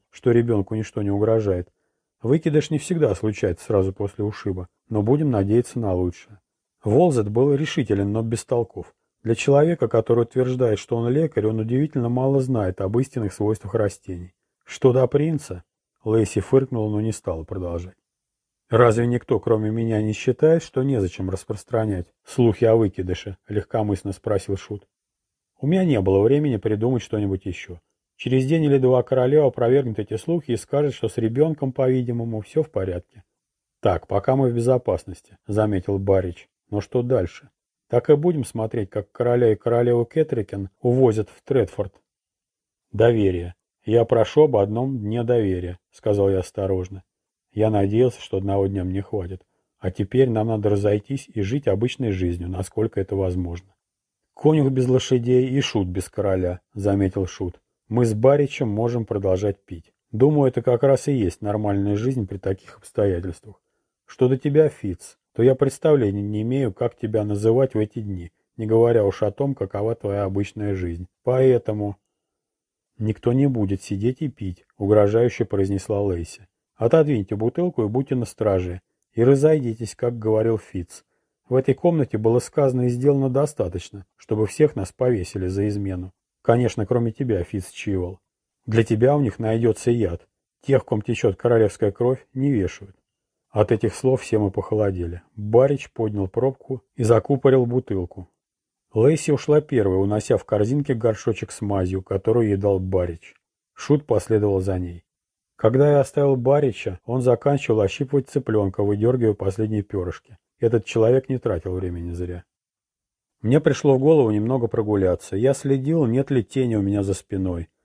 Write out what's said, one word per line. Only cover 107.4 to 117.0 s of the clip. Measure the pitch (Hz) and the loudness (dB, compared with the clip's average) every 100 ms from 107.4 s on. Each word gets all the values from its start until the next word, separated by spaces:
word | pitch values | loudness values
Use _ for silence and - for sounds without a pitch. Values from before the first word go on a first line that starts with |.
| 143 143 - 110 | 2 0 0 2
ощипывать | 98 - 131 143 - | 0 -2 -2 -2 -2
цыплёнка, | - - 107 98 101 | -4 0 0 0 0
выдёргивая | 101 104 113 127 113 | 0 2 2 2 0
последние | 101 98 101 110 107 | 0 -2 -2 -2 -4
пёрышки. | 101 101 87 - _ 107 _ _ | -4 -6 -6 -8 _ -20 _ _
Этот | 117 117 - | 0 0 0
человек | 117 110 131 - | 2 4 2 0
не | 127 | -4
тратил | 113 85 92 | -4 -4 -4
времени | 92 90 87 85 | -6 -6 -6 -8
зря. | 87 87 90 - _ _ _ _ _ _ _ _ _ | -8 -8 -10 -16 _ _ _ _ _ _ _ _ _
Мне | 107 147 | 0 2
пришло | 156 - 143 131 | 2 2 2 4
в | |
голову | 143 160 113 | 4 4 4
немного | 104 110 131 117 | 0 0 -2 -2
прогуляться. | 117 104 101 92 87 - 95 | -4 -2 0 2 0 -4 -2
Я | 127 | 0
следил, | 135 139 135 135 165 113 | 0 -2 -2 0 0 0
нет | 123 135 | 0 0
ли | 131 | -2
тени | 101 135 123 110 | -2 -2 0 0
у | |
меня | 98 101 | 0 0